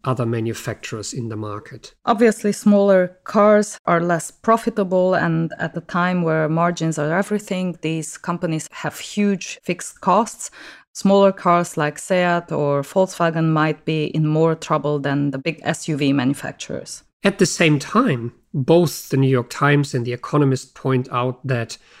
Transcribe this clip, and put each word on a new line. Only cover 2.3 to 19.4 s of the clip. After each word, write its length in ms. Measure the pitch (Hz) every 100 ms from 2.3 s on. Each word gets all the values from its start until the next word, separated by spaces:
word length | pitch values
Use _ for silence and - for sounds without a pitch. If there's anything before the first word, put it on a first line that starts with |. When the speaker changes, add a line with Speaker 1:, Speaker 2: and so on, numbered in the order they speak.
| 208 208
Speaker 2:
smaller 640 | 196 214 202 202 190 180 -
cars 540 | - 214 208 208 208 -
are 160 | - 170
less 300 | 170 165 -
profitable, 800 | - - 226 226 220 185 185 185
and 400 | 185 165 165 165 -
at 180 | 165 170
a 60 |
time 400 | - 180 180 180
where 260 | 165 156 156
margins 500 | 160 170 175 160 156
are 140 | 147
everything, 640 | 175 202 208 202 185 185 170
these 340 | 156 160 151 -
companies 500 | - 175 170 160 -
have 260 | - 151 -
huge 600 | - - 202 196 - -
fixed 380 | - 175 - -
costs. 500 | - 185 226 - - - - - _
Smaller 380 | - 196 196 196
cars 440 | 190 180 175 170 -
like 220 | 147 151
Seat 520 | - 185 175 175 170
or 300 | 147 143 143
Volkswagen 680 | 139 196 190 - 170 165 160
might 340 | 156 156 151
be 200 | - 156 151
in 200 | 156 156
more 280 | 156 160
trouble 440 | 160 - 156 143 147
than 340 | 143 139 143
the 60 | 135
big 220 | 165 160
S 220 | - 165 -
U 120 | 143
V 160 | 143
manufacturers. 880 | 139 127 139 - - - - - - _ _
Speaker 1:
At 160 | 202 196
the 80 | 180
same 320 | - 170 147
time, 560 | - 214 254 127 117 - _
both 560 | 147 131 165 160 - -
the 80 | 139
New 140 | 135
York 180 | 131